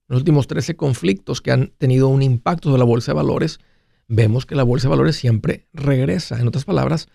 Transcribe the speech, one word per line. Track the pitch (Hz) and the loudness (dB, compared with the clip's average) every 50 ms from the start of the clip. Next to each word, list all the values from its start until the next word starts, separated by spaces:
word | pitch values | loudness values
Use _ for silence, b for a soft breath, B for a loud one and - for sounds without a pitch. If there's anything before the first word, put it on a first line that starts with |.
| _ - | _ -4
los | 123 127 | -2 0
últimos | 139 180 151 143 123 - | 2 2 2 2 2 0
trece | 156 151 131 - 165 | -2 -4 -4 -4 -6
conflictos | - 160 139 123 - - 185 196 190 - - - - | -4 -2 -2 -2 -2 -2 -2 -2 -2 -4 -8 -8 -6
que | - 139 | -4 -2
han | 127 127 131 - - _ | 0 0 0 -2 -4 _
tenido | - 131 127 127 131 135 | 0 2 2 4 4 4
un | 135 139 135 | 2 2 2
impacto | 135 127 117 - 175 175 165 - 147 | 2 0 0 -2 -2 -4 -2 0 0
sobre | 135 127 | 2 4
la | 123 | 4
bolsa | 120 117 123 120 - | 4 2 2 0 -2
de | 139 151 | -2 -2
valores, | 151 135 131 - - 160 - - _ _ _ _ _ _ _ _ _ - | -2 -2 -2 -2 -2 -4 -4 -8 _ _ _ _ _ _ _ _ _ -4
vemos | 113 107 113 107 110 104 - | 0 2 2 2 2 0 -4
que | - - | -4 -2
la | 139 131 | 0 0
bolsa | 120 120 131 117 160 | 2 2 0 0 2
de | 185 | 2
valores | 135 135 160 151 | 2 2 2 0
siempre | - - 120 113 107 - 90 - - - _ - | 0 0 0 0 0 0 -2 -4 -6 -10 _ -14
regresa. | - 135 143 139 127 131 151 185 180 - - - 117 | -6 -2 -2 0 0 0 0 -2 -4 -6 -6 -4 -4
En | 120 120 | -2 -2
otras | - 135 139 | -2 -4 -4
palabras, | - 180 143 131 131 160 156 - - _ | -4 -2 -2 0 -2 -2 -4 -6 -8 _